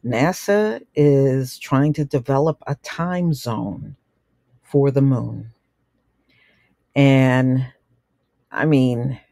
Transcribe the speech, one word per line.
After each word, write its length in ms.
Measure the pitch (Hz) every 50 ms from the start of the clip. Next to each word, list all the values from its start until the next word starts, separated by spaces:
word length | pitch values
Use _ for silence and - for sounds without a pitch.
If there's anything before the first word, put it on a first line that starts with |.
| _
nasa 720 | 117 120 113 135 165 185 - - - 202 208 214 214 226 - - _ _
is 640 | - 147 147 139 139 139 135 131 135 131 127 - -
trying 340 | - - - 135 143 151 147
to 100 | 151 151
develop 580 | 139 - 139 120 - 139 135 147 165 156 _ -
a 100 | - 143
time 560 | - _ - - - 165 175 180 180 180 170 151
zone 640 | 131 - 120 113 107 117 104 95 - - - 131 _ _ _ _ _ _ _ _ _ _ _ _ _ _
for 280 | _ - 143 139 139
the 120 | 131 143 139
moon. 480 | 135 131 120 117 117 113 - 110 113 - _ _ _ _ _ _ _ _ _ _ _ _ _ _ _ _ _ _ _ _ _ _ _ _ _ _ _ _
And, 720 | 143 139 139 135 135 131 131 127 127 131 127 127 131 131 127 _ _ _ _ _ _ _ _ _ _ _ _ _ _ _ _
I 140 | - - 135
mean 560 | 156 151 135 127 127 123 117 120 135 135 - _ _